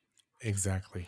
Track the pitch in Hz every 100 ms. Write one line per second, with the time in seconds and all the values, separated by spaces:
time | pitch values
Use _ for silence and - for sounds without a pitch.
0 | _ _ _ _ 113 101 95 92 - 92